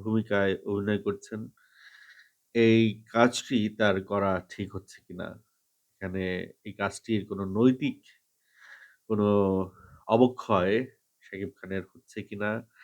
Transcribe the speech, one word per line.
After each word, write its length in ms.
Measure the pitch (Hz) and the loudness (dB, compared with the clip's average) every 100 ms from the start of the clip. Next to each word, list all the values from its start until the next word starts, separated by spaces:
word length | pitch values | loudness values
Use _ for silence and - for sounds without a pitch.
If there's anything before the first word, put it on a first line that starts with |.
ভূমিকায় 540 | 104 110 107 101 98 95 | -2 -2 0 2 2 0
অভিনয় 340 | - 101 101 104 | -2 -4 -2 -2
করছেন। 500 | 101 101 - 110 113 - _ _ - - - - _ _ _ | -2 -6 -10 -12 -12 -18 _ _ -20 -20 -20 -20 _ _ _
এই 500 | 117 113 113 113 107 - | 4 6 6 4 0 -4
কাজটি 640 | 113 123 123 - 123 104 - | 4 4 2 -4 -2 -2 0
তার 280 | 107 95 | 2 2
করা 420 | 95 101 98 92 - | -2 -2 0 -2 -6
ঠিক 280 | - 98 95 | -10 -10 -10
হচ্ছে 260 | - - - | -14 -20 -18
কিনা, 200 | 90 82 95 _ _ _ _ _ | -14 -12 -14 _ _ _ _ _
এখানে 640 | _ 95 95 92 90 87 - | _ -8 -6 -4 -6 -8 -14
এই 80 | 107 | -16
কাজটির 540 | 95 101 - - 110 92 | -6 -6 -6 -4 -4 -4
কোনো 180 | 98 | -8
নৈতিক 580 | 98 98 127 131 143 - _ _ _ _ _ _ - - - _ - | -4 2 4 4 -2 -6 _ _ _ _ _ _ -20 -20 -20 _ -4
কোনো 200 | 107 104 101 98 95 95 - - - - | 0 2 4 2 0 -2 -8 -20 -16 0
অবক্ষয় 800 | 113 127 127 - 95 90 110 131 - _ _ | 4 4 2 0 2 2 0 -2 -12 _ _
শাকিব 300 | - 95 98 - | -18 -12 -12 -12
খানের 260 | 92 95 | -10 -8
হচ্ছে 400 | 90 - _ - | -8 -16 _ -14
কিনা, 400 | 98 104 104 110 - _ | -12 -6 -4 -6 -8 _